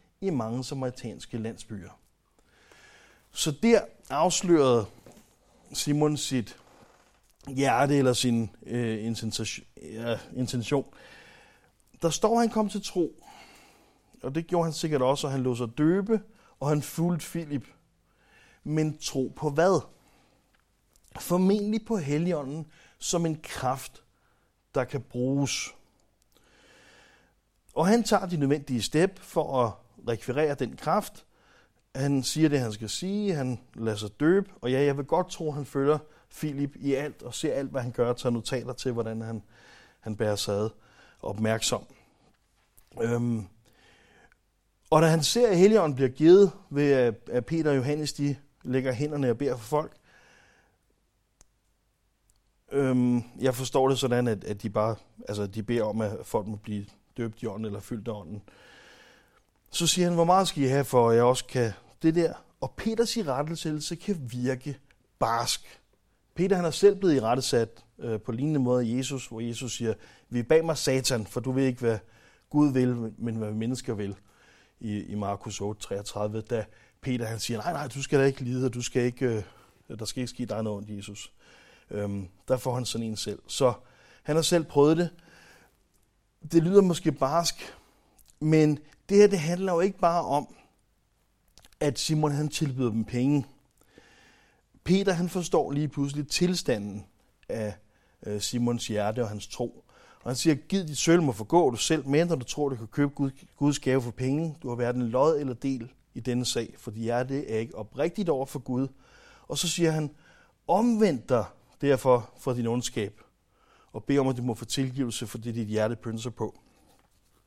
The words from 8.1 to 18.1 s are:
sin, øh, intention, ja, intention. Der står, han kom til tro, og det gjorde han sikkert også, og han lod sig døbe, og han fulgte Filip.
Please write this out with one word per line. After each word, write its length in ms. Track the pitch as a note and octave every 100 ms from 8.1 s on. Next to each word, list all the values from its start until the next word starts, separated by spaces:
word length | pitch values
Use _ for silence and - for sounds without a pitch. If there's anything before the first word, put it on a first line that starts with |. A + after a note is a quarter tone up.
sin, 360 | B2 B2+ A#2 G#2+ -
øh, 420 | - A#2+ A#2 A2
intention, 600 | A2+ A2 A2+ - A2 - - -
ja, 360 | D2+ A2 A#2 A2+ -
intention. 500 | - B2 B2 A2 C#3 - - - - - - - _ _ _ _ -
Der 80 | E3
står, 300 | - G#3+ A#3
han 100 | A#3
kom 200 | A3 G#3
til 140 | G#3
tro, 400 | - F#3 D#3+ - - - - - - _ _ _ _ -
og 120 | -
det 120 | D3 E3+
gjorde 160 | F3+
han 100 | E3
sikkert 280 | D3 E3 C#3+
også, 260 | B2+ C#3+ D3
og 40 |
han 120 | C3+
lod 120 | B2+
sig 220 | A#2 A#2 B2
døbe, 440 | D3+ F#3+ G3+ A3 - _ _ -
og 100 | C#3
han 120 | D3+
fulgte 440 | C#3 - E3+ E3+
Filip. 420 | - D#3+ D3+ C#3+ - _ _ _ _